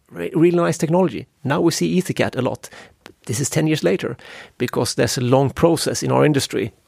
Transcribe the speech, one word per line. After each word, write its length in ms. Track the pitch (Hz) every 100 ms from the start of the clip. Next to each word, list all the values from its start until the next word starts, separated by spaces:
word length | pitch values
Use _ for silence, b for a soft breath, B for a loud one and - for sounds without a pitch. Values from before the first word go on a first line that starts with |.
| _
Re-, 180 | 175 175 165
really 220 | 175 175
nice 200 | 170 -
technology. 480 | 156 175 180 82 - _
Now 180 | 127 160
we 100 | 170
see 280 | - 175 180
EtherCAT 360 | - - 101 -
a 80 |
lot. 260 | 123 117 - B B B - - -
This 140 | 117
is 100 | 135
ten 160 | 160 156
years 180 | 156
later 340 | - 196 - 131 B B B B
because 340 | 120 - 127
there's 240 | - 123 -
a 40 |
long 280 | 123 131 135
process 540 | - 170 165 131 -
in 80 | 135
our 120 | 131
industry. 500 | 143 135 - 107 110 -